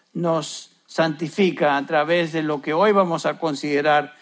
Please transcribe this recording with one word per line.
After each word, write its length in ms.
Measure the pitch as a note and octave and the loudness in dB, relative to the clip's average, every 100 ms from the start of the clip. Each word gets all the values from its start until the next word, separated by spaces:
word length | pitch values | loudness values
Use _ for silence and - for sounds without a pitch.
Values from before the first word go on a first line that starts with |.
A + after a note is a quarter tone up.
| _ | _
nos 560 | E3 E3+ D#3+ D3 - - _ _ | -4 -2 -2 -4 -10 -16 _ _
santifica 880 | - D#3+ D3 D#3+ - F#3 C#3 D3+ C#3+ | -2 -2 -2 -4 0 0 2 2 0
a 100 | C#3 | 0
través 440 | D#3 D3+ F3 E3 | 0 2 0 0
de 120 | D#3+ | -2
lo 180 | D#3 D3 | -2 -4
que 120 | D3+ | -2
hoy 180 | D#3 G#3+ | 2 4
vamos 340 | G3+ F3+ D#3+ D#3 | 4 2 0 -4
a 140 | D3+ | -4
considerar 760 | D#3+ C#3 D3 C#3+ D3+ D3 C#3+ - | -4 -4 -2 0 2 2 0 -8